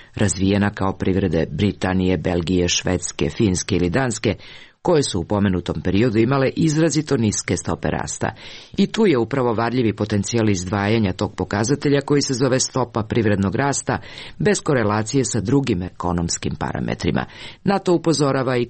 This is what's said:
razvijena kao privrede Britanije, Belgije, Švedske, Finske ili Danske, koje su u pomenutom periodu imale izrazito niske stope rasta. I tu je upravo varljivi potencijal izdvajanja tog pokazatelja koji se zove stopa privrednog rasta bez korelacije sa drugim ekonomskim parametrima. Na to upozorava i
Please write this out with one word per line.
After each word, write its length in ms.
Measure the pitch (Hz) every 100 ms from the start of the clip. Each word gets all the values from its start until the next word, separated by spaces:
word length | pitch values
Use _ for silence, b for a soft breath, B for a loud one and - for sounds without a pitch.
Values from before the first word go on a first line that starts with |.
| B B
razvijena 540 | 104 92 95 98 101
kao 240 | - 95 -
privrede 460 | 98 92 95 82 80
Britanije, 640 | 78 101 - 95 92 90 90
Belgije, 500 | 90 90 80 90 87
Švedske, 600 | - - 90 - - 73
Finske 460 | - 110 87 - 87
ili 140 | 90
Danske, 460 | 113 131 117 113 90 B B B B
koje 220 | - 165
su 160 | 135 95
u 80 | 78
pomenutom 480 | 104 101 90 85 80
periodu 340 | 90 95 123 107
imale 300 | 113 139 131 -
izrazito 640 | 160 151 165 151 143 139
niske 400 | 110 - - 87
stope 300 | - 82 78
rasta. 400 | 78 - - - - B B B B
I 140 | 196
tu 140 | - 220
je 100 | 127
upravo 360 | 113 135 123
varljivi 420 | 110 117 123 113 98
potencijal 540 | 104 104 98 117 110
izdvajanja 640 | 95 90 101 101 117 101
tog 180 | 87 101 -
pokazatelja 640 | 92 101 110 139 147 139 139
koji 160 | 147
se 120 | 139
zove 260 | 123 131 127
stopa 420 | - 131 117 117 107
privrednog 460 | 117 107 98 98 113
rasta 420 | 139 - - 123 B B B B
bez 220 | 156 190
korelacije 600 | - 135 104 107 110 139 120
sa 140 | 113
drugim 400 | 95 139 123 87
ekonomskim 720 | 90 - 87 87 85 - - -
parametrima. 680 | 65 - 58 - 82 62 - B B B
Na 160 | 185 196
to 140 | 190
upozorava 640 | 170 170 139 143 135 123 123
i 120 | 113